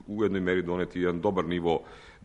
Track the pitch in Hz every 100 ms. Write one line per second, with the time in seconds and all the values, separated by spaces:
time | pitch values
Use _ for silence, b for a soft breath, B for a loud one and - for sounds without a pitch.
0 | - 104 104 95 90 92 85 87 85 90
1 | 90 85 98 92 82 87 85 78 B B
2 | B B